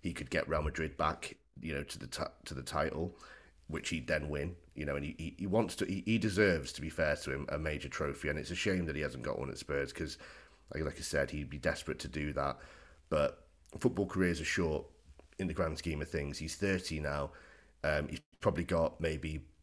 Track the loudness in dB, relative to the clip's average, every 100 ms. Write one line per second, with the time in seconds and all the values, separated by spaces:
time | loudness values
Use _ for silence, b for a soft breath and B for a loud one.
0 | -4 -4 0 0 2 2 2 0 -2 2
1 | 2 2 -6 -12 _ -10 -4 -4 -4 -8
2 | -8 -6 -6 -6 -10 -8 -2 0 0 0
3 | -2 -4 B B B B -8 -6 -2 -4
4 | 2 0 2 -2 -2 -4 -14 -6 -2 -2
5 | -2 -4 -8 -4 2 4 2 0 0 0
6 | 2 2 4 6 6 6 0 -6 -6 0
7 | 2 2 0 -4 -2 -2 -2 -2 -4 -2
8 | -2 -2 -2 -2 -2 -2 2 2 2 0
9 | -2 -4 -4 -2 -4 -6 -2 -2 -2 -2
10 | -6 -6 B B B B B -4 -4 -4
11 | 0 2 2 0 -4 -2 0 0 -2 -4
12 | -4 -2 -2 0 0 -2 B B B B
13 | 0 4 4 2 -20 _ -16 0 2 2
14 | 0 4 4 4 0 2 2 2 -4 -14
15 | -20 -20 -20 -4 -2 2 0 0 -2 -2
16 | -2 -2 -2 -4 -6 0 2 2 0 -2
17 | 0 0 -2 B B B B B 2 2
18 | 0 -6 -10 _ 2 2 2 4 4 2
19 | 0 0 -2 -4 -8 -20